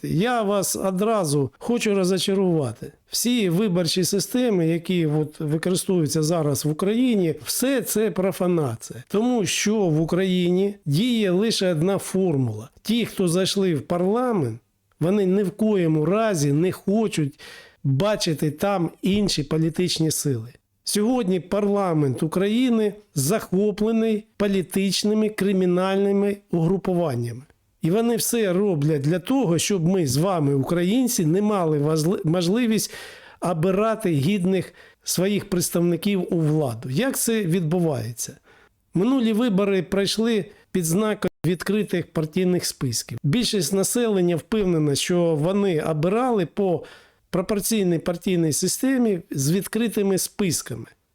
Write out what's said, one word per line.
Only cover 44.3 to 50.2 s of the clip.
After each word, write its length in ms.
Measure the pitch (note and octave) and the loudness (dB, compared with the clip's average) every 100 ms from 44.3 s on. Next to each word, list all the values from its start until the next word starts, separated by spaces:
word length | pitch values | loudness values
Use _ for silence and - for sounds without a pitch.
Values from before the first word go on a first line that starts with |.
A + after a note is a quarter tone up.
| E3+ | 0
впевнена, 600 | - A3 F#3 E3 D3+ C#3 | -2 -2 0 2 2 0
що 400 | - F3+ E3+ D#3 | 0 2 2 2
вони 460 | D#3+ G3 G3+ D#3 | 0 0 0 0
обирали 640 | D#3 D#3 E3 A3 B3+ A3 E3+ | 0 0 0 0 0 0 -2
по 380 | - G3 E3 - - - _ _ | 0 0 -2 -4 -20 -20 _ _
пропорційній 720 | F3 F3+ G#3 - A3 F3+ E3 | -4 -2 -2 0 0 2 0
партійній 540 | F3 F3 - F3+ D#3+ | -2 -4 -2 0 0
системі 680 | C#3+ F#3 - C4 C4+ A#3 F3+ - | 0 -2 -2 0 2 2 0 -4
з 200 | D3 C3+ | -4 0
відкритими 640 | F#3 - A3 A#3 G#3 G3 | 0 -2 -2 -2 0 0
списками. 680 | F#3+ | 0